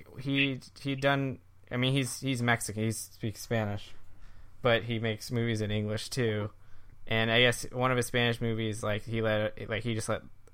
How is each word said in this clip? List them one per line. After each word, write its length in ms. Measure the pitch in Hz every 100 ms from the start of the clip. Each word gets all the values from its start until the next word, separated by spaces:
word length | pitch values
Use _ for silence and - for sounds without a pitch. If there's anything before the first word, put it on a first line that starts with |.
| - -
he, 400 | 135 139 139 131 - -
he'd 200 | 139 135
done, 380 | 139 139 135 127 - - -
I 60 | 123
mean, 160 | 127
he's, 280 | 139 127 -
he's 220 | 131 123
Mexican, 420 | 120 117 - 101
he 80 | 113
speaks 480 | 107 - - 117 98
Spanish, 520 | - 113 107 104 - - - - - - - -
but 220 | 127 117
he 140 | 117 113
makes 300 | 113 104 -
movies 280 | 120 117 110
in 100 | 104
English 360 | 107 104 107 -
too. 400 | - 117 107 104 - - - - - -
And 240 | 113 113
I 80 | 117
guess 260 | 123 117 -
one 180 | 127 127
of 60 | 123
his 100 | 117
Spanish 340 | 123 120 113
movies, 420 | 117 110 110 104
like, 180 | 110 104
he 180 | 113 113
let, 460 | 110 107 107 - 107
like, 140 | 104
he 120 | 120
just 140 | 110 -
let 140 | 104 - - -